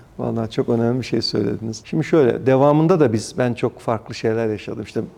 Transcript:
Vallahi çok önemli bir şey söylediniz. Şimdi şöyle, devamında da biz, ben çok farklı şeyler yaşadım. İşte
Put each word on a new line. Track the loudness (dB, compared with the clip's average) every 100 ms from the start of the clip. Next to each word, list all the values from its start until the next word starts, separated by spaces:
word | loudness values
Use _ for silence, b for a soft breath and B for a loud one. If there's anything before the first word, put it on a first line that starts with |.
| -18 -8
Vallahi | -4 -4 -2
çok | -2 0
önemli | 2 2 0
bir |
şey | -2 -2
söylediniz. | -2 -2 -2 -2 -6 -10
Şimdi | -4 -4
şöyle, | 2 4 4 2 2
devamında | 4 4 4 4 4
da | 4
biz, | 2 -4 -2
ben | -2
çok | -2 -4 -4
farklı | -4 -4 -6
şeyler | -4 -2 0 -2
yaşadım. | -4 -8 -10
İşte | -8 -8 -8